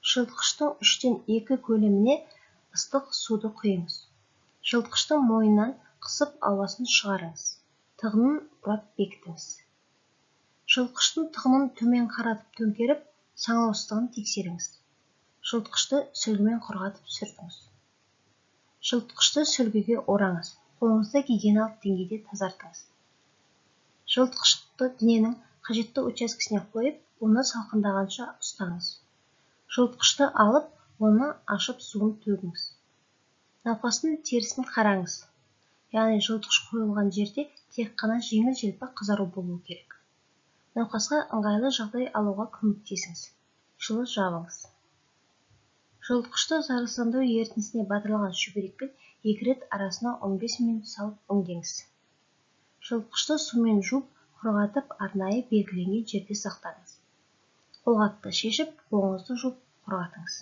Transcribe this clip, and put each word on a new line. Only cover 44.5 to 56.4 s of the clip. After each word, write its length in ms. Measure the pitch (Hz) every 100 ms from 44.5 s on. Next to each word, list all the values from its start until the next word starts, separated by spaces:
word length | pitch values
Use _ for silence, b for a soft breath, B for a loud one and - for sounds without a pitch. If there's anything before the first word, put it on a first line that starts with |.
| - - _ _ _ _ _ _ _ _ _ _ _ _ _ -
Жылытқышты 540 | 247 233 - - 320
зарарсыздандыру 640 | 294 247 240 - 233 247 262
ерітіндісіне 560 | 226 220 - 208 233 196
батырылған 400 | 208 208 214 196
шүберекпен 640 | 175 - 208 190 - 269 b b b 214
екі 220 | 214 247
рет 160 | 262 -
арасына 480 | 202 196 185 233 240
он 140 | 196 190
бес 160 | 226 -
минут 300 | 233 226 214
салып 460 | - 208 208 _
өңдеңіз. 400 | 202 180 175 156 - - _ _ _ _ _ _ _ _ _
Жылытқышты 540 | - 233 220 - - 302
сумен 440 | - 233 226 214
жуып, 220 | 190 262 262 b b _
құрғатып, 540 | 226 208 208 269 269 -
арнайы 380 | 196 196 190 220 247
белгіленген 560 | 220 196 180 180 214 220
жерде 240 | 202 -
сақтаңыз. 560 | 202